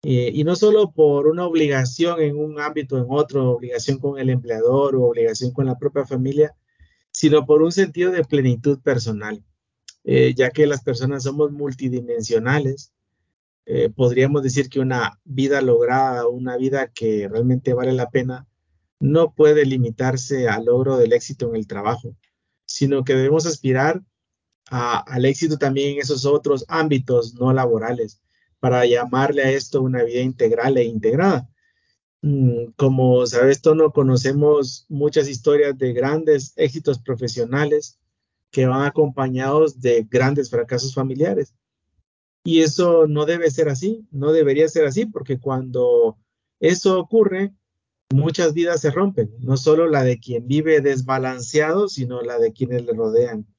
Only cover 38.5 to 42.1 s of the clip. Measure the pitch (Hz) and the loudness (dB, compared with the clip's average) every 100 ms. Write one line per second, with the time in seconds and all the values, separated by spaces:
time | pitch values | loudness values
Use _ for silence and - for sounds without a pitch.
38.5 | - 131 131 143 143 147 135 131 127 135 | 0 0 2 -2 0 0 0 -4 -2 0
39.5 | 147 160 131 123 120 110 123 131 143 131 | 2 2 0 0 0 2 0 2 0 -2
40.5 | 120 120 123 131 131 135 131 170 196 143 | -4 -4 -4 -4 -4 -6 -2 -2 -2 -6
41.5 | _ _ _ _ _ _ | _ _ _ _ _ _